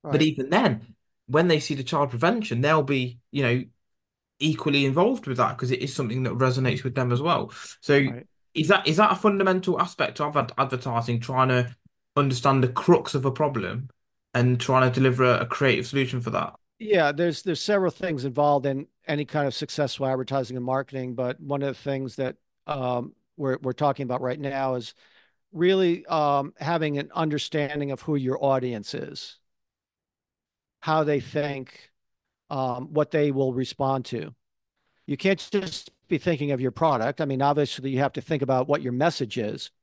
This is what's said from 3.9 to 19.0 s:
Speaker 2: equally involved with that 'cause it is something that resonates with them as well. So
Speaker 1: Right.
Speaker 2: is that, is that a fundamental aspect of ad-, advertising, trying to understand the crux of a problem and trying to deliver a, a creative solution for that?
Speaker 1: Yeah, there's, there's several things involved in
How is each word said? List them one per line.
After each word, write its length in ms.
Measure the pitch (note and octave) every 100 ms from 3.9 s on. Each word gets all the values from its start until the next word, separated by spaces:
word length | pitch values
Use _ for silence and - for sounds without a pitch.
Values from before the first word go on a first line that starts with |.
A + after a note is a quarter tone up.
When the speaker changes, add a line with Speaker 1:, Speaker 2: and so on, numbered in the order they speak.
| _ _ _ _ _
Speaker 2:
equally 440 | D3+ D3+ D#3 C#3 C#3
involved 420 | C3+ G#3 C4 C#3+
with 80 | B2
that 220 | - C#3
'cause 120 | B2
it 120 | B2+
is 120 | C#3
something 300 | - B2 B2+
that 80 | B2+
resonates 500 | A2 C3 B2 B2+ - C3
with 100 | C3+
them 160 | B2
as 100 | B2
well. 300 | D#3 D#3 - - - -
So 140 | - C#3+
Speaker 1:
Right. 300 | C3+ A#2 - _ _
Speaker 2:
is 160 | D#3 D3+
that, 180 | G3 D#3+
is 80 | D#3
that 160 | G#3
a 40 | F#3
fundamental 680 | G#3+ G3 F#3+ F#3 F#3 F3
aspect 400 | F3 - C#3+ -
of 160 | D3 D3+
ad-, 160 | B2 -
advertising, 640 | C3+ B2 C3 A#2 A#2+ A#2
trying 300 | A#2 C3 C3
to 260 | B2+ A#2+ - _ _ _ -
understand 480 | C#3 B2 C#3+ C3+
the 60 | B2
crux 460 | A#2+ - F3 - C#3+
of 100 | C3
a 60 |
problem 580 | B2+ D3+ A#2+ F2+ G#2+ C3+ _ _ _ _
and 240 | B2 B2 B2
trying 320 | - C3 B2+
to 60 | B2
deliver 300 | C3 B2+ B2+
a, 160 | A#2+
a 40 | A#2+
creative 400 | - C3+ A2+ B2
solution 340 | C#3 B2+ B2+
for 80 | A2+
that? 260 | G2 - - _ _
Speaker 1:
Yeah, 320 | G#3+ G3 D3
there's, 300 | D3 F3 C#3+
there's 180 | F#3+ D#3
several 300 | - G3+ F3+
things 320 | - F#3 D3
involved 420 | C3+ B2+ D3 C#3+ B2
in 220 | C3 - _